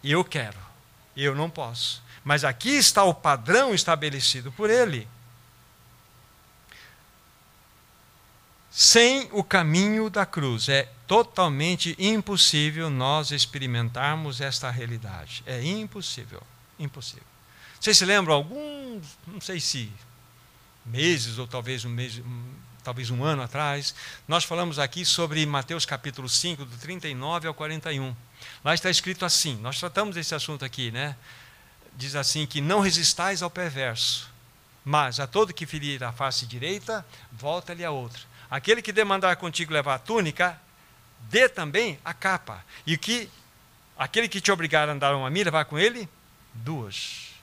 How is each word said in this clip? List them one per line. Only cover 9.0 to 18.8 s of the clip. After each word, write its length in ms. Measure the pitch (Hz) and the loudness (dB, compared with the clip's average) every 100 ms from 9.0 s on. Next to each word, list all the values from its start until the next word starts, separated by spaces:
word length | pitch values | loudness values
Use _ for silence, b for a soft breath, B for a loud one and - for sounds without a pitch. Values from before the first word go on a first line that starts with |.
| 240 269 240 | 8 6 0
o 100 | 208 | -2
caminho 680 | - 190 156 165 202 214 220 | 2 4 4 4 4 2 0
da 160 | 208 190 | 0 -2
cruz, 440 | - 139 113 127 | 0 -2 0 2
é 180 | 139 - - - | 2 0 -10 4
totalmente 880 | 208 233 - 175 139 165 180 170 - | 4 4 2 2 2 0 0 -2 0
impossível 880 | 190 220 202 190 - 151 151 156 165 | 2 2 0 4 6 6 2 0 -2
nós 420 | 135 131 151 143 | 0 2 2 0
experimentarmos 1080 | 143 - 143 135 120 117 120 139 160 151 123 | -2 -2 -2 -2 0 -2 0 -2 -2 -4 -4
esta 300 | 139 131 131 | -4 -4 -4
realidade. 760 | 120 117 117 110 90 76 - - | -6 -6 -8 -8 -12 -12 -14 -10
É 160 | 127 | -6
impossível, 800 | 139 208 214 208 170 - 104 - - - - - | -4 -4 -6 -10 -10 -10 -12 -16 -20 -20 -20 -12
impossível. 460 | 147 139 - - - - - B B B | -10 -10 -14 -16 -20 -20 -20 B B B
Vocês 180 | 214 208 | 4 4
se 80 | 185 | 6
lembram, 300 | 202 170 147 | 4 6 2
alguns, 840 | 151 269 302 285 | 2 -8 -10 -10